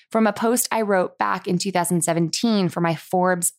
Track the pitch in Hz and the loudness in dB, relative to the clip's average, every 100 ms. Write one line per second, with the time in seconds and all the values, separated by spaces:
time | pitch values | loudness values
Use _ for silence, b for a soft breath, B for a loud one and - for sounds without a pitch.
0 | B 226 220 208 233 240 - 226 208 190 | B 2 2 2 0 0 0 -2 2 2
1 | 180 - 208 190 190 180 196 180 170 175 | 0 -2 -2 -2 -2 -2 0 -2 0 0
2 | 165 165 165 - 233 208 180 - 170 160 | 0 0 -2 0 0 0 0 0 -2 -2
3 | - 185 180 180 175 | -4 0 0 0 -2